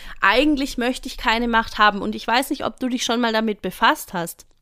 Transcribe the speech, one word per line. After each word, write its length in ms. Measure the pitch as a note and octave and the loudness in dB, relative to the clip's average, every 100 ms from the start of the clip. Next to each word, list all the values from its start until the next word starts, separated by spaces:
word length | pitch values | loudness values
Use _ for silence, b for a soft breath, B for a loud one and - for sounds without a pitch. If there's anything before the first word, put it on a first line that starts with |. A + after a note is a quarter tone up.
| B B | B B
Eigentlich 580 | G3 A3+ D4+ C#4 C#4 - | 4 4 4 2 -2 -2
möchte 300 | A#3+ B3+ C4 | -2 -2 -8
ich 100 | - | -4
keine 300 | B3+ A3+ A#3+ | 0 0 2
Macht 300 | A3+ A3+ - | 0 0 2
haben.“ 220 | G#3+ G3+ | 2 4
Und 140 | G#3 | -4
ich 120 | G#3+ - | -6 -2
weiß 240 | A#3 C4+ | 0 0
nicht, 140 | C#4+ | -4
ob 160 | - - | -4 -4
du 80 | B3+ | -4
dich 160 | B3 | -2
schon 160 | - A#3 | -2 0
mal 120 | A#3 | 2
damit 280 | A3 A3 G3+ | 0 0 -2
befasst 520 | F#3 - A3+ D4+ - | -6 0 2 2 -2
hast 320 | F#3 E3+ - - _ | -6 -6 -10 -20 _